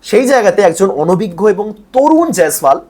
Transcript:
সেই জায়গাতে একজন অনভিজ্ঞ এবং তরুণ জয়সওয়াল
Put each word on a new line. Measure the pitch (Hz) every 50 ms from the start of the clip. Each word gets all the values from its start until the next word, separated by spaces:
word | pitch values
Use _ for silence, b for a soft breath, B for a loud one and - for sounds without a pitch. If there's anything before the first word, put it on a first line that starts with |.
| _
সেই | - - 214 262
জায়গাতে | 247 277 247 214 202 175 202 202
একজন | 180 165 - 190 196
অনভিজ্ঞ | - 143 156 165 185 170 220 202 170 165 202
এবং | 214 196 180 208 214 214 - - _ -
তরুণ | 254 277 302 320 311 339 320
জয়সওয়াল | - - 165 151 147 - - 135 139 - - -